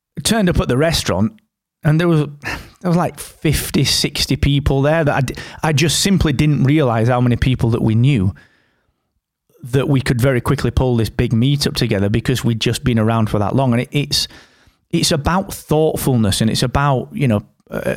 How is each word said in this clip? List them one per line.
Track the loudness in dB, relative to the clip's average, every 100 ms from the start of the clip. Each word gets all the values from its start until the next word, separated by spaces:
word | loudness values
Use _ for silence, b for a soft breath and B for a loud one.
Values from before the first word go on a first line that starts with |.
| _ -8
Turned | -2 0 2
up | 0
at | 0
the | 0
restaurant, | 0 0 -2 -2 -2 -4 _ _ _ _
and | 0 2
there | 2
was, | 2 0 -6 -12 B B B
there | -2
was, | 0
like, | 0 -6
fifty, | -18 -4 -2 -2 0 0
sixty | 0 -2 -2 -4 -4 0
people | 0 2 2 2
there | 2 2
that | 0
I | 0
d-, | -2 -6 B B
I | -2
just | 0 0 0
simply | 0 2 2
didn't | 2 0 2
realize | 2 2 2 2 0
how | 2
many | 0 0
people | 0 0 0
that | 0
we | 2
knew | 2 2 2 0 -4 b b b b b b b _ _ _ _ _
that | -4 -2 0
we | 0
could | 0 0
very | 2 0
quickly | 0 -2 -2
pull | 0 0 0
this | 0
big | -2 0
meetup | 2 2 2 -2 -2
together | 0 0 0
because | 0 0 -2
we'd | -2 -2
just | -2 -2
been | 0 0
around | 2 0 0
for | 0
that | 0 2
long. | 2
And | 0
it, | -2
it's, | -4 -2 -4 -6 B B B B B B
it's | -2 0
about | 0 0 -2 -4
thoughtfulness, | -8 -2 0 0 0 0 2 2 2
and | 0
it's | 0
about, | -2 0 0 0 -4
you | -2 0
know, | 0 -4 _ -12
uh, | -8 -6